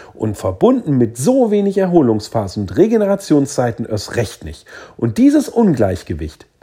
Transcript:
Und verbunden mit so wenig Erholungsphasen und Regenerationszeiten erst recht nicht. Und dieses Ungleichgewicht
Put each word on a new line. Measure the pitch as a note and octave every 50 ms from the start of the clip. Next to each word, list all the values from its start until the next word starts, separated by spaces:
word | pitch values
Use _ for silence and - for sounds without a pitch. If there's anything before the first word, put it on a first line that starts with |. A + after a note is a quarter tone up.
| - - -
Und | - A2 A2 G2+
verbunden | - - G2 F#2 - - A3+ C4 C4 - D#3+ C#3 B2+
mit | A#2+ G#2+ A2
so | - C3 G3+ C4 C4+ B3 G#3+ G#3
wenig | G#3 G3+ G3 F#3+ G3+
Erholungsphasen | F#3+ F#3 F3 E3+ C#3+ A#2+ A2 G#2+ - - - A#2 G#2 F#2 - G#2+ G2+
und | F#2 G2
Regenerationszeiten | A#2 F#3 A3+ A#3 A3+ G#2 G3 G3+ G3 - - D#3+ D3 C#3 C3 - - B2 A#2 G#2+ - A2+
erst | - A2 G2+ - - -
recht | A#2 A2 - - - -
nicht. | D2+ D2+ - - - - - - - -
Und | - - A#2 G#2 -
dieses | B3+ C#4+ C#4+ D#4 - -
Ungleichgewicht | - A#3 A#3 G3 D3+ A2+ A2 F#2+ F#2 F2+ - - F#2 D#2 E2 D#2 - - - _ _ _